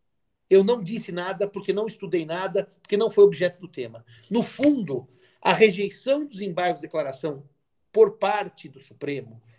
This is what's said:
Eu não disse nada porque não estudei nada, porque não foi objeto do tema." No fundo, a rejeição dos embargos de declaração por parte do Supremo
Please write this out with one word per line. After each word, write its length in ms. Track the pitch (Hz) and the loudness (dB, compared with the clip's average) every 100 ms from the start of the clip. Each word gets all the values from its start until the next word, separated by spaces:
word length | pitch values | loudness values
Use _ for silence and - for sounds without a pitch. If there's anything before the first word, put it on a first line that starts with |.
| _ _ _ _ - | _ _ _ _ 4
Eu 160 | 190 | 4
não 180 | 196 240 | 6 0
disse 300 | 175 226 - | -4 -8 -8
nada 340 | 175 180 185 202 | -8 -6 -4 -6
porque 260 | 196 - | -6 -4
não 140 | 190 220 | -4 -4
estudei 400 | - 185 175 156 | -8 -6 -4 -4
nada, 420 | 170 190 175 135 _ | -6 -4 -4 -4 _
porque 140 | - 202 | -4 -2
não 120 | 226 | 2
foi 140 | - | 6
objeto 380 | 202 151 175 - | 6 6 -4 -4
do 80 | 170 | -16
tema." 360 | - 117 113 - - - | -12 -12 -14 -20 -20 -4
No 140 | 220 | -2
fundo, 640 | 202 - 285 277 170 127 - _ _ _ | -2 0 2 2 -2 -8 -10 _ _ _
a 120 | - | 0
rejeição 720 | 170 214 180 196 - - 285 294 | 4 4 4 -6 -6 -2 -2 -4
dos 140 | 202 | -10
embargos 400 | 202 170 180 151 | -8 -4 -2 -4
de 60 | 160 | -6
declaração 600 | 160 139 135 160 139 - _ _ _ _ | -6 -6 -6 -10 -10 -16 _ _ _ _
por 260 | 208 208 208 | 4 4 2
parte 500 | 196 208 185 - 151 | -4 -4 -6 -14 -20
do 120 | 135 | -20
Supremo 600 | - 117 139 143 113 - _ | -20 -12 -8 -8 -10 -20 _